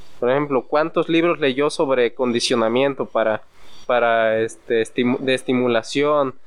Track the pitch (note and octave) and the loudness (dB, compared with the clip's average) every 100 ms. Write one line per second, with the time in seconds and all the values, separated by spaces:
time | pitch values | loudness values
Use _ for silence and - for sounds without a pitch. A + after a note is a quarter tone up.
0 | - - A#2+ C3+ D3 C3+ - D3 D#3+ F3 | -14 -4 0 0 0 -2 0 0 0 -2
1 | E3 E3 E3+ D#3 D3 B2+ D3 - D3+ C3 | 0 2 2 2 0 0 -2 0 0 2
2 | A#2+ - B2+ A#2 - B2 A2 A#2+ C#3 C3+ | 2 0 0 0 0 0 2 2 0 0
3 | A#2 - A2 G#2+ - - - - - B2 | -4 0 0 -2 -6 -18 -16 -12 -2 2
4 | A#2 A2+ A2+ A2 A2+ - - A#2 A2 - | 2 2 2 0 -2 -6 -2 -2 0 0
5 | B2 B2+ C3 C3 - B2+ B2 A#2 - C#3+ | 0 0 0 -2 0 0 2 0 -2 -2
6 | C#3+ D3+ C#3 - | 0 2 0 -4